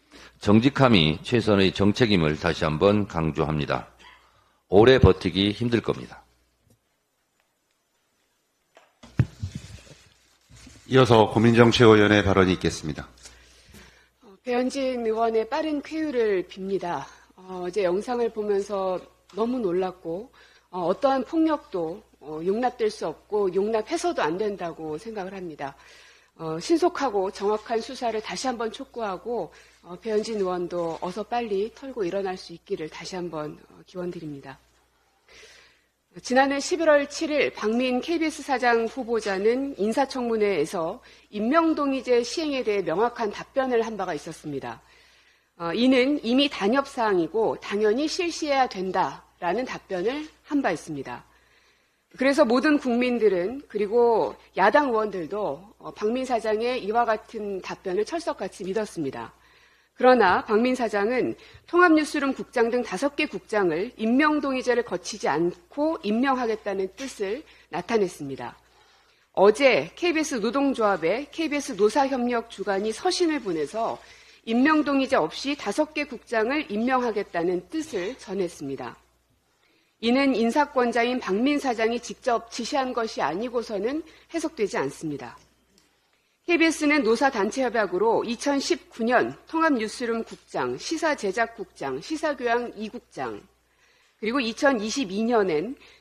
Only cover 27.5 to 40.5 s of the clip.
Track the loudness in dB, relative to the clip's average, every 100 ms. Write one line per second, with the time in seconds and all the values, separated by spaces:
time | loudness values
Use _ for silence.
27.5 | -2 -2 -6 -4 -6 -4 -4 -6 -6 -6
28.5 | -4 -6 -8 -14 -8 -6 -6 -6 -6 -6
29.5 | -12 -20 _ -18 -12 -2 -2 -2 -2 -2
30.5 | -2 -4 -4 -4 -4 -8 -8 -6 -4 -2
31.5 | -2 -4 -8 -12 -6 -4 -2 -4 -8 -12
32.5 | -16 -8 -8 -8 -12 -12 -8 -8 -8 -10
33.5 | -12 -20 -20 -18 -10 -10 -8 -12 -14 -16
34.5 | -20 _ _ _ _ _ _ _ -20 -20
35.5 | -20 -20 _ _ _ _ -14 0 2 2
36.5 | 0 -2 0 4 4 2 -6 -2 0 0
37.5 | 0 -2 0 0 -2 -2 -2 -2 -4 -4
38.5 | 0 2 2 0 -4 -4 -2 -2 0 2
39.5 | 0 -2 -2 -2 0 -2 -2 -2 0 2